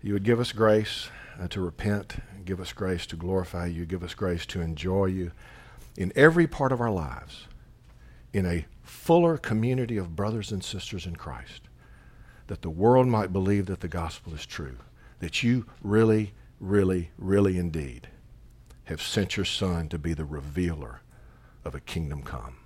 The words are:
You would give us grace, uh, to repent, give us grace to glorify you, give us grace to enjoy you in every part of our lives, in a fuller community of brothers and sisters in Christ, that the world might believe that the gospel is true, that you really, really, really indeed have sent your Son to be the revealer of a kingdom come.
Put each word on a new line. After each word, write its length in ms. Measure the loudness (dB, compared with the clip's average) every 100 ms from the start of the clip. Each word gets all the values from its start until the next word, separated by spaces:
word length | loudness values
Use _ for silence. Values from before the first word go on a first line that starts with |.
You 120 | 0
would 100 | 0
give 160 | 4 2
us 140 | 2
grace, 560 | 4 6 6 4 -6 -10 -14 -18 -8
uh, 60 | -6
to 120 | -4
repent, 540 | -4 -2 -2 -2 -4 -12 -12 -14 -8
give 140 | -6
us 140 | -8
grace 320 | -6 -2 -2 -4
to 80 | -8
glorify 500 | -2 -2 -2 -4 -4
you, 200 | -4 -6
give 180 | -6
us 100 | -8
grace 320 | -4 -2 -2 -4
to 140 | -4
enjoy 440 | -4 -4 0 2 2
you 260 | 0 -6 -10 -20 -20 -20 -20 -18 -4
in 160 | -2 8
every 320 | 8 8 2
part 240 | 2 0
of 80 | 2
our 120 | 0
lives, 560 | 0 -4 -8 -14 -18 -18 -20 -20 -20 -20 -20 -20 -20 -4
in 120 | -2 0
a 200 | -2 -4 -16
fuller 540 | -20 -10 4 6 6 2
community 600 | 0 0 2 0 0 -2
of 180 | -4 -2
brothers 360 | -2 -2 -4
and 120 | -6
sisters 420 | -6 -8 -8 -8 -8
in 100 | -8
Christ, 480 | -10 -12 -14 -18 -20 -20 -20 -20 -20 -20 -20 -20 -12
that 140 | -8
the 80 | -6
world 380 | 2 6 8 6
might 260 | 4 2
believe 320 | 0 2 2 0
that 160 | -4
the 60 | -4
gospel 460 | -4 -6 -8 -12
is 120 | -12 -10
true, 320 | -10 -10 -12 -20 -20 -20 -10
that 240 | -6 0
you 220 | 2 2 0 -10
really, 520 | 2 6 6 4 2 -8 -20 -12
really, 520 | 2 4 4 2 -2 -8
really 400 | 2 4 6 4
indeed 500 | 0 -2 -6 -10 -16 -20 -20 -20 -20 -20 -20 -20 -10
have 160 | -8
sent 360 | -2 -2 0 -2
your 80 | -2
Son 440 | 0 0 0 -2
to 80 | -4
be 160 | -4
the 120 | -4 -4
revealer 760 | -8 -6 -2 -2 -2 -10 -14 -20 -20 -20 -20 -20 -12 -10
of 100 | -10
a 40 |
kingdom 440 | -8 -6 -4 -6
come. 320 | -8 -10 -12 -16